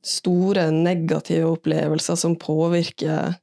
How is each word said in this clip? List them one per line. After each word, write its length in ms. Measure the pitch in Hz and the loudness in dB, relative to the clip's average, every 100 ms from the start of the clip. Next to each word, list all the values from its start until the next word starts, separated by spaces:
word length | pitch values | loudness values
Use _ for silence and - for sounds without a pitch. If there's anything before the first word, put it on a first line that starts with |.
| - | -6
store 640 | - 185 175 185 196 160 | -4 0 2 2 2 2
negative 840 | 160 175 180 160 156 - 170 165 165 | 2 2 0 0 -2 0 0 0 0
opplevelser 640 | 156 156 151 156 - 170 | 0 0 0 -2 -2 -2
som 160 | 165 165 | 0 -2
påvirker 960 | - 156 170 175 170 - 160 156 - 180 | -2 0 2 0 -2 -4 -4 -2 -2 -6